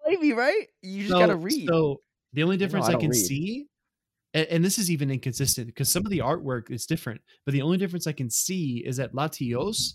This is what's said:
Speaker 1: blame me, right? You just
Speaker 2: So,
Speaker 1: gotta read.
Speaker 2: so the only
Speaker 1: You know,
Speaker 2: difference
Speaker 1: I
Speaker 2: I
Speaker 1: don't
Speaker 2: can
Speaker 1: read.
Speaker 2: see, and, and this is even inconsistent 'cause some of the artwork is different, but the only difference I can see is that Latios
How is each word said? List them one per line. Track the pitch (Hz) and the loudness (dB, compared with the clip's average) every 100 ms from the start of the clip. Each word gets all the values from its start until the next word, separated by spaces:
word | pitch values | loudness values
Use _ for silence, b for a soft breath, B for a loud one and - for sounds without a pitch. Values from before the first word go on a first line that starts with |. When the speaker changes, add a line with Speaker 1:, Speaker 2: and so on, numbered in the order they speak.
Speaker 1:
blame | 302 370 | -2 2
me, | 302 | 2
right? | 226 254 415 - _ | 4 2 2 -2 _
You | 185 196 | -10 -6
just | 202 | 0
Speaker 2:
So, | 180 | 6
Speaker 1:
gotta | 180 180 | 6 4
read. | 175 294 160 | 0 -2 2
Speaker 2:
so | 165 156 139 _ _ _ | 2 2 -2 _ _ _
the | 131 | 0
only | 160 190 | 2 2
Speaker 1:
You | 196 | 2
know, | 190 | 2
Speaker 2:
difference | |
Speaker 1:
I | 113 | 2
Speaker 2:
I | |
Speaker 1:
don't | 123 | 2
Speaker 2:
can | 151 | 4
Speaker 1:
read. | |
Speaker 2:
see, | 127 - 139 180 247 294 _ _ _ _ _ _ | 2 2 -2 -4 -6 -10 _ _ _ _ _ _
and, | 156 156 | -2 0
and | 165 | 2
this | 180 196 | 2 2
is | 180 | 0
even | 160 143 | 0 0
inconsistent | 135 135 120 139 - 117 - | -2 -4 -2 -2 -2 -4 -4
'cause | 139 | 0
some | 175 208 | 0 0
of | |
the | 185 | 0
artwork | 120 160 143 123 113 | 0 -2 -2 -6 -6
is | 120 - | -10 -4
different, | 160 - 107 b b - | -4 -4 -10 b b -2
but | |
the | 139 | 0
only | 143 185 | 2 0
difference | 190 175 165 | 0 -4 -6
I | |
can | 147 127 | -4 -4
see | - - 190 147 120 - | -2 -2 -2 -2 -4 -4
is | 127 | -4
that | 120 | -4
Latios | 135 156 - 123 120 185 220 - | -2 -4 -2 -2 -2 -2 -2 -4